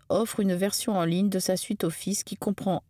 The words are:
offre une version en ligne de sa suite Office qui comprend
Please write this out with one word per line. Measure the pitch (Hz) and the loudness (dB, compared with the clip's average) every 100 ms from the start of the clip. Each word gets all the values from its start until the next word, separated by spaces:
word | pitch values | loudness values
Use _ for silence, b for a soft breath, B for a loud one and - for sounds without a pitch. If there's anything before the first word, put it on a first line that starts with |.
| - | -2
offre | 185 226 - | 0 0 0
une | 196 | 0
version | 180 196 - - | 2 0 0 0
en | 190 | 0
ligne | 165 175 202 | 2 2 2
de | 190 | 2
sa | - 185 | 0 0
suite | - 214 | -2 -2
Office | 175 - - 196 | -2 -2 -4 -4
qui | - - | -6 -6
comprend | - 196 196 170 - | -4 -2 0 -2 -2